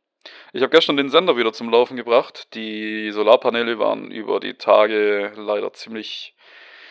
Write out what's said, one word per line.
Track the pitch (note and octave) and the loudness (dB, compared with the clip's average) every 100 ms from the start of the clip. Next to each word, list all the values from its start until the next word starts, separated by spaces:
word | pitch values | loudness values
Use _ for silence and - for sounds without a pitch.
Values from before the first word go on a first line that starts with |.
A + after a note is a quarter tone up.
| _ _ - - - | _ _ -20 -20 -12
Ich | - | -4
hab | B2+ | 4
gestern | D#3 D#3+ C#3+ | 4 4 -2
den | C#3 | 2
Sender | D3 F#3 B2 | 2 2 0
wieder | A2+ | 0
zum | G#2+ A#2 | -4 0
Laufen | A#2 B2 C3 | 2 2 -2
gebracht. | A#2 A#2+ D#3 - - | 0 0 0 -10 -16
Die | A#2 A2 G#2+ G#2+ G#2+ G#2+ | -12 -10 -8 -8 -6 -6
Solarpaneele | G#2 G#2 C3 B2+ A#2 A#2 A2+ | 0 4 4 4 -2 -2 -2
waren | A2 A2 G2 | -2 -2 -8
über | G2 G#2 G2 | -12 -4 -4
die | G2 - | -4 -6
Tage | - G#2 G#2+ G#2+ G#2 G#2 G2+ G#2+ | 4 4 4 2 0 0 -4 -8
leider | G#2 G#2 G#2 | -6 -4 -4
ziemlich | - - A2 G#2 - - _ _ - - - - | -10 -14 -12 -12 -14 -16 _ _ -20 -20 -20 -20